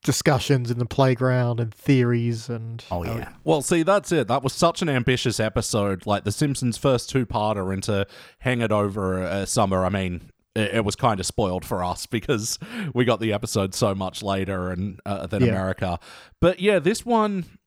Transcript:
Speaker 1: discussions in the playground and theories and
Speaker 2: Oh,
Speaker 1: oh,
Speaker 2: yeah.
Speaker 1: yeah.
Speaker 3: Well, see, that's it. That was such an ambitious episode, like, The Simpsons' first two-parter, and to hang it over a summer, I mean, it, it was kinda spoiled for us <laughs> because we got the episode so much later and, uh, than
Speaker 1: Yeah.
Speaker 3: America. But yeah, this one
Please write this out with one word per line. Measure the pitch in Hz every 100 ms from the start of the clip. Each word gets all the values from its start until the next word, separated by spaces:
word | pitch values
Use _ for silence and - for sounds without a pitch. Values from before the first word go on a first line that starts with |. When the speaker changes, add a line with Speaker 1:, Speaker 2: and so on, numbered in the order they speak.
Speaker 1:
discussions | - 131 - 135 - 135 120
in | 120
the | 120
playground | - 131 123 127 127 120 120
and | 117
theories | - - 135 120 120 117 117 113
and | 117 113 117 -
Speaker 2:
Oh, | 90
Speaker 1:
oh, |
Speaker 2:
yeah. | 90 113
Speaker 1:
yeah. | - -
Speaker 3:
Well, | - 156
see, | 127 175
that's | 160 202 -
it. | 165 104
That | 131
was | -
such | - 170 -
an | 165
ambitious | 131 120 127 123 104
episode, | 110 117 107 110 101 95 -
like, | 101
The | 104
Simpsons' | 104 147 135 123 113
first | 143 123 -
two-parter, | 135 120 113 107 104 92
and | 98
to | 98 101 101 - - _
hang | 131 123
it | 113
over | 104 104 104 95 92
a | 92 98 95
summer, | - 98 95
I | 92
mean, | 98 92 87 - _ _ -
it, | 107 113
it | 101
was | -
kinda | 127 101
spoiled | 90 - 101 90 -
for | 101
us | 90 87 -
<laughs> | 113
because | - 123 110 - 202 233 180
we | 123
got | 123 110
the | 113
episode | 104 117 110 95
so | - 110 98
much | 95 -
later | 104 98 95 95 90
and, | 90 98 95 -
uh, | 101 90
than | 104
Speaker 1:
Yeah. | 120
Speaker 3:
America. | 98 95 92 92 87 - - - _
But | 165 185
yeah, | 196 196
this | 151 226 233
one | 226 214 196 170 -